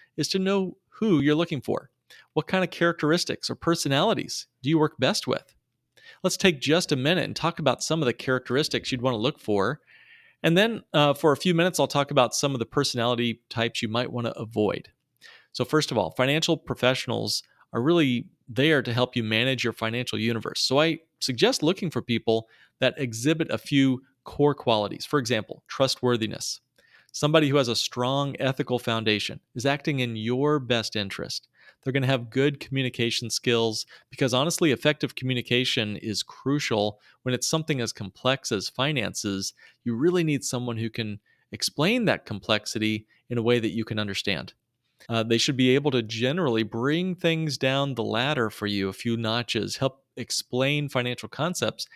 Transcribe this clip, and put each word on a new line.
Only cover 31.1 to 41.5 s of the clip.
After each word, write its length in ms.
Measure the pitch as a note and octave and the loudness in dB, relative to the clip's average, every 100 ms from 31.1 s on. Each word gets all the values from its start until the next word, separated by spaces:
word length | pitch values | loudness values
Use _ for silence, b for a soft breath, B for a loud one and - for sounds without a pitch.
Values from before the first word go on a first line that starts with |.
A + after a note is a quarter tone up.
| - - - - b b b | -6 -8 -10 -12 b b b
They're 100 | C3+ | -2
gonna 140 | C3+ C3 | 0 2
have 240 | C3 A#2 | 0 0
good 300 | C3 C#3+ C#3+ | 0 0 0
communication 680 | - C3+ B2+ - A#2 - A2+ | -4 -4 -2 -2 -2 -2 -4
skills 540 | - B2+ A#2 A2+ G#2+ - B B | -2 2 2 2 -2 -8 B B
because 220 | - C3+ | -2 2
honestly, 380 | B2+ D#3+ - E3 | 2 2 2 2
effective 460 | A2+ D3+ D3 C#3+ - | 4 2 0 -4 -4
communication 800 | B2+ B2 - B2 B2 - G#2+ G2+ | -4 -2 0 0 2 0 -2 -4
is 260 | A2 G2 | -4 -4
crucial 800 | - - C3 D3 - A2+ G#2 - b b | -6 -6 -2 -2 0 0 0 -4 b b
when 120 | B2+ | -4
it's 140 | B2 - | -2 -2
something 320 | D#3+ D#3+ C3+ | -2 -2 -2
as 120 | A2+ | -4
complex 600 | - G2+ - B2+ C3+ - | -6 -12 -4 -2 0 -2
as 160 | G#2 - | -4 -4
finances. 840 | - C#3 C#3+ G2 - G#2 G2 G2 - b b | -4 -2 -2 -4 -4 -4 -4 -6 -10 b b
You 140 | A#2+ A#2 | -6 0
really 260 | E3+ F3 | 2 2
need 220 | D#3 C#3 | 0 -2
someone 320 | - B2+ B2 A2+ | -2 -6 -4 -4
who 120 | A2+ | -4
can 300 | - A2 G2+ _ _ _ | -6 -6 -8 _ _ _